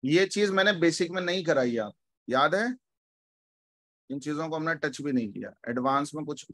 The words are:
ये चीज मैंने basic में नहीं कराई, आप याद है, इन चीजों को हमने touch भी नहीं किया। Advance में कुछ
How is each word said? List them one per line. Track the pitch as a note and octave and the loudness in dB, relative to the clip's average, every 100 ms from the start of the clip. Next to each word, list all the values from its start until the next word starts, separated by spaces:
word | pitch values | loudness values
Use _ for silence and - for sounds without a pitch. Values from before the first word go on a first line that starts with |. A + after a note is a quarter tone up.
ये | C3 D#3+ F#3+ | 4 4 4
चीज | G3+ G#3 | 2 2
मैंने | F#3+ G3 | 4 4
basic | F#3+ E3+ E3 F3 | 4 2 2 -2
में | F#3 | -2
नहीं | F3+ F#3 | -2 -2
कराई, | D#3+ D3+ B2 A#2 | 2 2 2 0
आप | G#2+ - _ _ - | -4 -8 _ _ -2
याद | B2+ D3 | 2 4
है, | F3+ A#3 B3+ _ _ _ _ _ _ _ _ _ _ _ _ _ | 2 -2 -4 _ _ _ _ _ _ _ _ _ _ _ _ _
इन | C#3 | -10
चीजों | D3 D3 D#3+ | -6 -4 -4
को | D#3 | -4
हमने | D#3+ | -2
touch | D#3+ D3+ C3 | -2 -4 -4
भी | C#3+ | -2
नहीं | C3 A2 | -2 -2
किया। | - G#2+ - - | -8 -12 -12 -8
Advance | A#2+ B2+ C3+ D3 | -2 0 0 -2
में | D3+ | -8
कुछ | D3+ D3+ - | -10 -10 -6